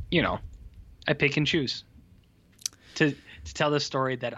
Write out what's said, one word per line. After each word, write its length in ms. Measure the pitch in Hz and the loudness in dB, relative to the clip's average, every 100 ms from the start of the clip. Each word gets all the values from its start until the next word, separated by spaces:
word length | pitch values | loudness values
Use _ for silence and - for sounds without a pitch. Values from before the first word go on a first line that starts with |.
| - | 0
you 100 | 175 | 2
know, 180 | 95 87 - - - - - - - | 2 0 -6 -16 -18 -20 -20 -8 -2
I 60 | |
pick 240 | 139 143 151 | 2 2 2
and 100 | 147 | 2
choose 360 | 170 131 - - - - - _ _ _ - - - - - | 2 0 -4 -12 -20 -20 -20 _ _ _ -14 -12 -12 -16 2
to, 160 | 156 | 2
to 420 | 135 - - - | 2 -10 -16 -14
tell 180 | - 151 | 0 2
the 80 | 147 | 2
story 380 | 143 139 131 127 | 0 0 0 -2
that 160 | 123 | -4